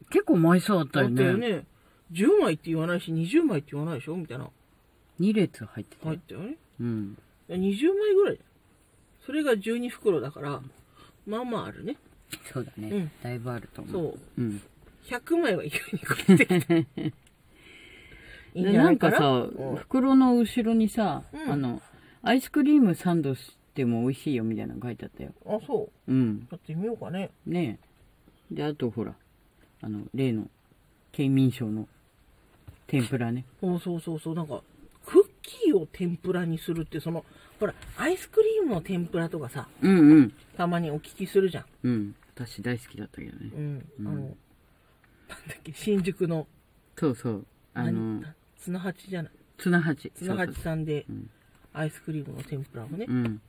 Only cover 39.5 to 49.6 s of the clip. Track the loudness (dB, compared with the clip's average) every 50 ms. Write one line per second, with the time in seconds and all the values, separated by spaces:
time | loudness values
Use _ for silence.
39.5 | -10 -12 -12 -12 -4 2 4 6 8 10 10 12 12 10 10 8 2 -8 -20 _
40.5 | -6 -4 -2 0 0 -2 -2 -4 -6 -8 -8 -12 -12 -10 -4 0 2 2 2 2
41.5 | 0 -6 -12 -14 _ _ -2 -2 -2 -2 -4 -6 -10 _ _ _ -14 -14 -14 -12
42.5 | -10 -8 -6 -6 -6 -6 -8 -14 -16 -14 -14 -14 -14 -14 -14 -14 -14 -14 -14 -12
43.5 | -10 -8 -8 -8 -8 -10 -12 -14 -14 -10 -8 -6 -6 -6 -8 -10 -14 -18 _ _
44.5 | _ _ _ _ _ _ _ _ _ _ _ _ _ _ _ -20 -20 -18 -16 -18
45.5 | -18 -16 -16 -16 -14 -6 -2 0 0 2 0 -2 -2 -2 -2 -2 -2 -2 -4 -8
46.5 | _ _ _ _ _ _ _ _ -6 -2 0 0 0 -2 -4 -6 -6 -6 -8 -14
47.5 | _ _ _ _ -6 -4 -2 -2 -2 -2 -2 -4 -6 -6 -8 -12 -18 _ _ _
48.5 | _ -14 -10 -8 -8 -6 -6 -8 -8 -10 -12 -10 -10 -8 -8 -10 _ _ _ _
49.5 | _ -4